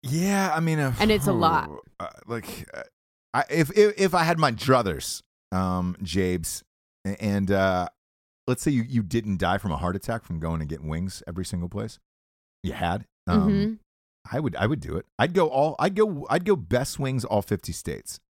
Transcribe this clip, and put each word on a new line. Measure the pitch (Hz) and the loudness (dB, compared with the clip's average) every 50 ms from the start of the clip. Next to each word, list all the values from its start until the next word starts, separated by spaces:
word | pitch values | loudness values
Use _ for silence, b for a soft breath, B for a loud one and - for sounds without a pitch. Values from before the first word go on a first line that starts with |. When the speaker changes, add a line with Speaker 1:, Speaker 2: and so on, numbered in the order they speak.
| - | -4
Speaker 1:
Yeah, | 131 135 165 175 196 202 196 196 185 156 | -2 -2 0 2 2 2 2 2 2 2
I | 160 | 2
mean, | 165 165 160 151 | 2 2 2 2
uh, | 147 135 123 - | 2 0 0 2
Speaker 2:
And | 208 220 | 2 4
it's | 214 208 139 | 4 4 2
a | 147 - | 2 2
lot. | - - 160 165 156 - 76 73 64 - - _ _ | 4 4 4 2 2 -2 -4 -10 -14 -16 -20 _ _
Speaker 1:
uh, | - - - - - | -12 -12 -12 -16 -10
like, | - 117 117 104 - - - - - - | -8 -8 -8 -8 -10 -12 -12 -14 -14 -12
uh, | - - - _ _ _ _ _ _ _ _ - | -14 -14 -14 _ _ _ _ _ _ _ _ -2
I, | 127 143 - | -2 -2 0
if, | 139 160 160 135 185 | 2 2 2 2 6
if, | 214 208 208 202 - | 6 6 6 6 4
if | 196 190 160 | 2 2 4
I | 180 165 | 2 2
had | 160 175 160 | 2 2 2
my | 156 139 117 | 2 2 2
druthers, | 101 - 131 131 127 117 98 80 67 - - - - _ _ _ _ _ _ - | 0 4 4 6 6 6 2 -2 -2 -6 -8 -10 -10 _ _ _ _ _ _ -2
um, | 92 92 92 92 92 90 90 90 - 98 | 0 0 2 0 0 0 -2 -4 -4 -6
Jabes, | 85 78 98 92 90 90 90 80 - - - - _ _ _ _ _ _ _ _ | -2 0 2 2 2 2 0 -2 -4 -8 -10 -12 _ _ _ _ _ _ _ _
a-, | 95 98 - 107 | -8 -6 -4 -2
and, | 104 101 101 98 95 | 0 0 0 2 2
uh, | 101 95 95 95 92 90 87 82 _ _ _ _ _ _ _ _ _ _ _ | 2 2 4 2 2 2 0 -4 _ _ _ _ _ _ _ _ _ _ _
let's | - 127 - - | -2 -2 0 0
say | 156 143 | 0 2
you, | 123 113 | 2 0
you | 123 135 117 107 | 2 0 0 0
didn't | 87 - 117 110 104 98 87 | 0 -2 -4 -2 -2 -2 0
die | 92 85 92 101 | 2 0 0 0
from | - 98 | 0 -2
a | 80 | -2
heart | 76 90 87 90 | -2 -2 -2 -2
attack | 98 - - 113 113 - | -4 -4 -6 -6 -6 -6
from | - 87 82 | -8 -8 -6
going | 78 82 82 82 | -4 -4 -2 -2
and | 78 73 | -4 -4
getting | 80 76 76 78 | -6 -8 -6 -6
wings | 78 82 90 95 92 - - | -4 -4 -4 -6 -8 -10 -14
every | - 85 87 92 | -10 -8 -8 -6
single | - - 90 87 90 | -6 -6 -6 -6 -6
place, | - 101 107 110 - - _ _ _ _ _ _ _ _ _ _ _ _ - | -6 -8 -8 -8 -10 -16 _ _ _ _ _ _ _ _ _ _ _ _ -8
you | 90 - | -8 -6
had, | - 90 85 85 107 113 _ _ _ _ | -2 -2 -2 -2 -2 -6 _ _ _ _
um, | - - 214 190 202 | 2 2 2 4 4
Speaker 2:
Mm-hmm. | 202 202 202 214 220 214 _ _ _ _ _ _ _ _ _ - | 2 2 0 -2 -4 -8 _ _ _ _ _ _ _ _ _ -6
Speaker 1:
I | - 127 | -6 -4
would, | 156 127 82 | -2 -2 -2
I | - - 113 | 0 0 0
would | 156 - | 0 -2
do | - - 73 | -4 -6 -8
it. | 85 - _ _ - | -8 -8 _ _ -2
I'd | 110 170 175 | -2 0 2
go | 190 175 - | 2 0 2
all, | - 135 143 160 - - | 2 2 0 0 0 0
I'd | 143 190 196 | -2 0 2
go, | 196 220 220 185 139 - - | 2 2 2 2 -6 -4 0
I'd | 120 175 180 | -2 0 2
go | 190 202 | 2 2
best | 151 87 82 123 123 135 - - - | 0 2 0 0 0 0 -2 -4 -4
wings, | 139 131 131 131 104 | -2 0 0 -2 -2
all | - 107 104 101 | 0 0 0 0
fifty | - 104 95 - - 85 | 0 -4 -4 -4 -8 -10
states. | - - - 73 50 - - - - _ _ | -8 -6 -8 -8 -8 -10 -14 -16 -16 _ _